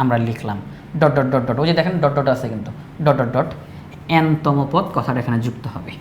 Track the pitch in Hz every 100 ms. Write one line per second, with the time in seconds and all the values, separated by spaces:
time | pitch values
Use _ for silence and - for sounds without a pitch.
0 | 131 120 117 110 110 101 - - - 151
1 | 151 139 131 131 123 120 160 165 175 175
2 | 143 139 135 120 117 110 104 - - -
3 | 151 131 120 127 160 - - - - -
4 | - 165 160 151 147 143 139 170 196 -
5 | 120 127 120 117 120 120 117 - - -